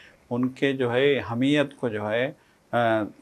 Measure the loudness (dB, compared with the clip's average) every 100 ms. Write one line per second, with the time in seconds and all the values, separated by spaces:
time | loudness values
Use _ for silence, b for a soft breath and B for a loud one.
0 | b b _ -4 -4 0 -2 0 0 2
1 | 2 2 -2 -2 2 2 0 -2 -4 -4
2 | -2 -2 -2 -6 _ _ _ 0 2 2
3 | -2 -8